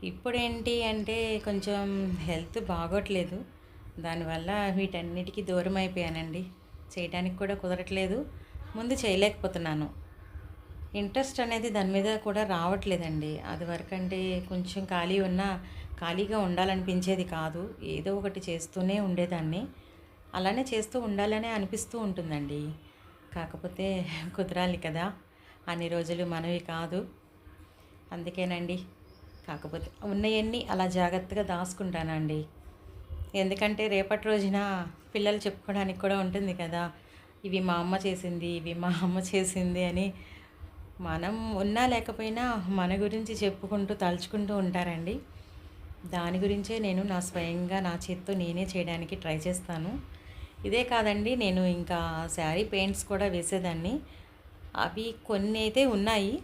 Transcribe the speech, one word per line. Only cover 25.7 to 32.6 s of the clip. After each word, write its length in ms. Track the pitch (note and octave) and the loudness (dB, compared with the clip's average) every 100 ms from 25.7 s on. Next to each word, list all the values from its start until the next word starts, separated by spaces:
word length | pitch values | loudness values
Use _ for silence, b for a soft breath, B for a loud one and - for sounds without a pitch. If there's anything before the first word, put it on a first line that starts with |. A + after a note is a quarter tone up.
| E3+ E3+ | -2 0
రోజులు 360 | E3+ E3 E3+ | 0 0 0
మనవి 340 | F3 E3 E3 F3 | 0 0 0 -2
కాదు. 420 | E3+ E3 E3 F3+ F#3 - - - - B B B B B - | -2 -4 -2 -2 -4 -10 -20 -20 -20 B B B B B -12
అందుకేనండి. 640 | F3 E3+ F#3 F3+ F3 F3 F3+ F3+ - - - - - | -8 -6 -2 0 0 -2 -4 -6 -16 -20 -20 -20 -18
కాకపోతే 460 | - D3+ D3+ D#3+ - - | -10 -8 -6 -8 -8 -8
ఉన్నయన్నీ 640 | G#3 G3+ G#3+ A3 G#3+ A#3+ A#3 | -2 2 4 4 2 0 0
అలా 160 | F#3+ F#3 | 2 4
జాగ్రత్తగా 560 | F3+ F3 F3+ F#3 F#3 | 4 4 2 -2 -2
దాచుకుంటానండి. 960 | F3+ F3 F3+ - F#3+ F3 D#3+ D#3+ D#3 D#3 D3+ - | 0 0 -2 -4 -4 -2 0 0 2 0 -4 -10